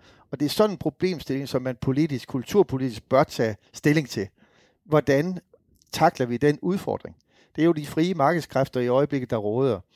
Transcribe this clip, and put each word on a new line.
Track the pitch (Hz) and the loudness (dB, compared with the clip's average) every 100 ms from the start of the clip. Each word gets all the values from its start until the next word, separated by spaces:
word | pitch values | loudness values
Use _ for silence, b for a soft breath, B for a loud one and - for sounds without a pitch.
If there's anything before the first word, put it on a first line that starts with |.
| b b b | b b b
Og | 143 | -4
det | 147 | -2
er | |
sådan | - 214 | 2 2
en | 185 | 0
problemstilling, | 156 - 185 165 - 135 139 | -6 -2 -4 -4 -6 -6 -2
som | 139 | -4
man | 127 123 | -4 -4
politisk, | - 131 160 131 - | -2 0 0 -2 -6
kulturpolitisk | 135 113 202 185 131 131 110 - | -8 0 2 2 0 -4 -6 2
bør | 131 | 4
tage | 156 - 113 104 _ | 4 2 -2 -4 _
stilling | - 147 151 139 | -2 2 2 0
til. | - 98 _ b b b b | -6 -8 _ b b b b
Hvordan | - 151 143 139 170 180 - _ _ _ _ | 0 2 4 2 0 -6 -12 _ _ _ _
takler | - 160 - 123 | 2 2 2 -2
vi | 120 | 0
den | 143 147 | 2 2
udfordring? | 175 190 - 101 - - b b b - | -2 -4 -4 -8 -8 -20 b b b 0
Det | |
er | 160 | 2
jo | |
de | 160 143 | 2 -2
frie | 156 175 | 0 0
markedskræfter | 180 139 170 - 131 135 127 | 2 2 2 -2 -2 0 0
i | 120 | 0
øjeblikket, | 127 143 143 123 | 2 2 -2 -2
der | 117 | -4
råder. | 104 113 135 101 - | -2 0 0 -2 -6